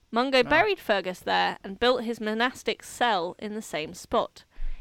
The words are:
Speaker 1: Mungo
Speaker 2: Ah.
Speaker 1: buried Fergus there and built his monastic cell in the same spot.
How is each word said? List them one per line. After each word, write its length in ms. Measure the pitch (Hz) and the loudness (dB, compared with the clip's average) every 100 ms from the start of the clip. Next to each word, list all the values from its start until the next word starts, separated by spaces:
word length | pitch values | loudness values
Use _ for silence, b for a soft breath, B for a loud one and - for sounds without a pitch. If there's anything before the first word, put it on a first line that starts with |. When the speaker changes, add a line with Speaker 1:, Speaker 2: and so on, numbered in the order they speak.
| _ | _
Speaker 1:
Mungo 280 | 226 269 262 | -2 4 4
Speaker 2:
Ah. 40 | 240 | 4
Speaker 1:
buried 300 | 302 415 381 | 4 4 0
Fergus 400 | - 202 185 180 | 0 0 -2 -6
there 380 | 196 185 180 - | 0 2 2 -2
and 160 | 196 196 | -10 0
built 240 | 247 254 | 2 2
his 160 | 226 226 | 0 -4
monastic 640 | 214 220 247 - - - | -4 0 -2 -2 -6 -6
cell 500 | - - 240 196 170 - | -8 -2 2 2 -2 -6
in 140 | 208 | -10
the 80 | 214 | -10
same 320 | - 151 160 | -8 -8 -8
spot. 500 | - - 233 - - - b b b | -12 -2 0 0 -6 -16 b b b